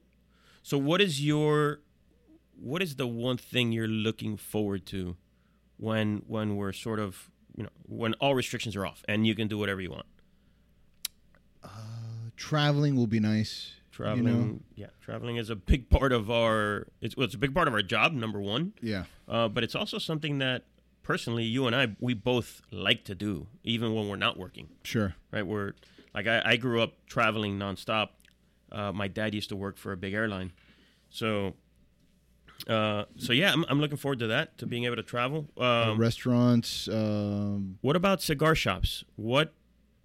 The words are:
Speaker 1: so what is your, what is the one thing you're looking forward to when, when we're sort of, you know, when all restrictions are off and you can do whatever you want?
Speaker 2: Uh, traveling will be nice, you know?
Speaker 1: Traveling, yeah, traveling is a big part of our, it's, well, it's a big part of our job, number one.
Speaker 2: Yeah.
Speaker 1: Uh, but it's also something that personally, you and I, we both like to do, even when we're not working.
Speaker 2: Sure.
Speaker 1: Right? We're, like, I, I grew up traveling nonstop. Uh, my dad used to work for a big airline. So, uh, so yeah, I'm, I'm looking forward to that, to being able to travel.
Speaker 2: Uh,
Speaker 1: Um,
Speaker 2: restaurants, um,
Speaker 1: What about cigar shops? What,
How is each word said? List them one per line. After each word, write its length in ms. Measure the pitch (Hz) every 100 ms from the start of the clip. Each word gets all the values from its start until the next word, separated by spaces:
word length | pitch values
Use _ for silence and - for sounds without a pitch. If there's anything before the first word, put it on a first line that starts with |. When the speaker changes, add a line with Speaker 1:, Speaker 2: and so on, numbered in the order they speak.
| _ _ _ _ _ -
Speaker 1:
so 160 | - 143
what 240 | 139 180
is 200 | 202 139
your, 580 | 147 151 151 151 147 147 _ _ _ _ _ - _ -
what 220 | 120 170
is 160 | 190 135
the 100 | 123
one 300 | 117 123 123
thing 360 | - 123 120
you're 140 | 113 113
looking 520 | 110 110 - 110 104
forward 480 | - 110 104 98 -
to 300 | 95 90 90 _ _ _ _ _ -
when, 460 | 107 110 107 104 -
when 300 | 110 107 101
we're 160 | 98
sort 260 | - 120 107
of, 320 | 104 92 - _ _
you 100 | -
know, 60 | 107 -
when 320 | - 110 113
all 200 | - 139
restrictions 400 | 131 117 123 113 98
are 100 | 92
off 180 | - -
and 200 | 104 110
you 80 |
can 140 | 110 107
do 100 | 107
whatever 240 | 101 95
you 80 | 87
want? 160 | 80 - - _ _ _ _ _ _ _ _ - - _ - _ _
Speaker 2:
Uh, 60 | - 110 110 113 113 113 113 -
traveling 600 | - 151 147 143 147 135
will 100 | 113
be 140 | 110
nice, 520 | 107 107 104 - - - _ -
you 60 |
know? 80 | 110
Speaker 1:
Traveling, 500 | 120 120 120 120 120 -
yeah, 120 | - 98 -
traveling 360 | - 113 120 117
is 140 | 107
a 60 | 107
big 320 | - 143 117
part 240 | - 135
of 180 | 120 104
our, 560 | 117 113 110 104 104 - _
it's, 160 | 113 -
well, 80 |
it's 100 | 127
a 40 | 101
big 160 | 135
part 140 | 160 156
of 60 |
our 80 | 107
job, 300 | 92 110 143
number 280 | 143 110 101
one. 320 | 101 117 180 -
Speaker 2:
Yeah. 220 | 113 98 - - -
Speaker 1:
Uh, 200 | 117 113
but 140 | 110
it's 100 | 113
also 240 | - 208 214
something 400 | - 156 156 139
that 260 | 131 123 - _ _ _
personally, 420 | - 175 - 117
you 220 | 113 123 127
and 80 | 123
I, 180 | 123 98
we 120 | 123
both 460 | 113 123 123 - - _
like 340 | 98 95 107
to 100 | -
do, 320 | 90 104 85 76 -
even 320 | - 117 113
when 140 | 110 101
we're 80 | 98
not 200 | 113 -
working. 320 | 90 - 76 -
Speaker 2:
Sure. 320 | - 113 98 - _
Speaker 1:
Right? 140 | 107 92
We're, 260 | 104 101 - - - -
like, 120 | - 101
I, 160 | 113
I 120 | 110 117
grew 260 | 127 117
up 120 | 113 - _
traveling 520 | 127 110 110 104 98
nonstop. 500 | 101 92 - 110 101 _ - _ _ _ _
Uh, 180 | 104 101
my 140 | 92 98
dad 260 | 98 110
used 140 | 104 -
to 60 | 98
work 200 | 98 -
for 140 | 107
a 40 | 92
big 160 | 95
airline. 400 | 104 110 95 90 - - - _ _ _
So, 460 | - 117 104 98 - _ _ _ _ _ _ _ _ - - -
uh, 360 | 110 107 104 - -
so 160 | -
yeah, 200 | 120 196
I'm, 120 | 143 165
I'm 120 | 139
looking 160 | 147 143
forward 220 | 139 131
to 80 | 113
that, 320 | 120 156 -
to 80 | 117
being 180 | 120
able 120 | 120 117
to 60 |
travel. 440 | - 120 127 156 147 -
Speaker 2:
Uh, 340 | 123 117 113
Speaker 1:
Um, 60 | 110
Speaker 2:
restaurants, 920 | 113 - 123 120 123 120 - - 104
um, 880 | 110 107 104 104 101 101 101 95 95
Speaker 1:
What 140 | 131 170
about 240 | 196 185
cigar 340 | - 143 156 151
shops? 480 | 120 90 - - - -
What, 380 | 107 135 160 - _ _ _ _